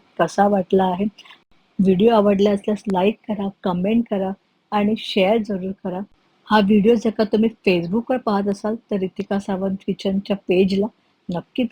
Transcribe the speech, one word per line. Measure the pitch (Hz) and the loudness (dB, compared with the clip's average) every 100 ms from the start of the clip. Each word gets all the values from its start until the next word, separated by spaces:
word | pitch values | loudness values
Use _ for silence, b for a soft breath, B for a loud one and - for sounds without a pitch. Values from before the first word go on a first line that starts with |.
| _ - | _ -2
कसा | 170 - 202 | -2 2 2
वाटला | 202 180 190 | 2 2 2
आहे. | 185 180 208 _ B B _ _ _ - | 2 0 -4 _ B B _ _ _ 0
व्हिडिओ | 190 180 226 | 2 4 4
आवडला | 226 202 196 202 | 4 2 2 2
असल्यास | 202 - 208 - | 0 -2 -6 -2
लाईक | 185 196 226 - | 0 0 -2 -8
करा, | 214 196 - | -6 -6 -6
कमेंट | 196 180 190 226 233 | -6 -2 0 0 0
करा | 196 190 196 _ _ - | -4 -4 -8 _ _ -6
आणि | 208 208 220 | -2 0 -2
शेअर | - 220 185 226 | -4 0 2 0
जरूर | 214 196 185 196 | -2 -6 -6 -8
करा. | 190 180 208 _ _ _ - | -8 -8 -10 _ _ _ 0
हा | 214 | 2
व्हिडिओ | 196 214 202 240 | 4 4 4 2
जर | 226 | 0
का | 208 | -2
तुम्ही | 214 214 226 - - | -2 0 0 0 0
Facebookवर | 180 170 214 233 254 | 0 0 -4 -4 -4
पाहत | 240 202 202 | -2 -2 -2
असाल | 196 214 226 | -4 -6 -8
तर | - 202 | -6 -4
रितिका | 190 - 202 202 | -4 -8 -6 -6
सावंत | 196 185 196 196 - | -4 -4 -4 -6 -6
किचनच्या | 190 196 190 - 202 | -6 -2 -4 -4 -6
पेजला | - 185 190 196 208 _ _ _ - 175 | 0 2 2 0 -4 _ _ _ -8 -8
नक्की | - - 240 | -8 -6 -4